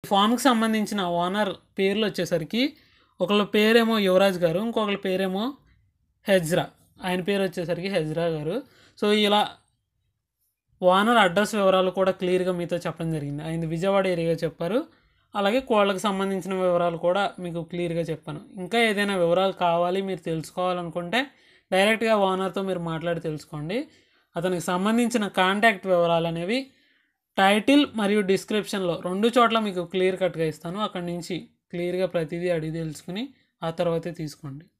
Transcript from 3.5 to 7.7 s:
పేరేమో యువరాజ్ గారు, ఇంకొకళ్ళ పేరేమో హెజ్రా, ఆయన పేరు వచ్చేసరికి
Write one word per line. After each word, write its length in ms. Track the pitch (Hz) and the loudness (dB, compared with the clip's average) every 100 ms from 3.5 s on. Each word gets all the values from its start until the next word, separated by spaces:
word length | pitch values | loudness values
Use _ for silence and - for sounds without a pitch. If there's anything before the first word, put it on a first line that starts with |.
| 214 | 2
పేరేమో 400 | 214 233 226 220 196 | 6 6 4 2 4
యువరాజ్ 320 | 185 196 180 170 | 4 4 2 0
గారు, 160 | 170 226 | 0 -2
ఇంకొకళ్ళ 320 | 233 208 196 196 | -2 -2 -2 -2
పేరేమో 360 | 185 190 185 233 285 _ _ _ _ _ _ - | -2 0 -2 -4 -8 _ _ _ _ _ _ 2
హెజ్రా, 360 | 190 156 175 - _ _ _ 185 | 2 2 -2 -2 _ _ _ -4
ఆయన 160 | 185 180 | -4 -2
పేరు 140 | 202 190 | 0 -2
వచ్చేసరికి 420 | 180 165 | -4 -4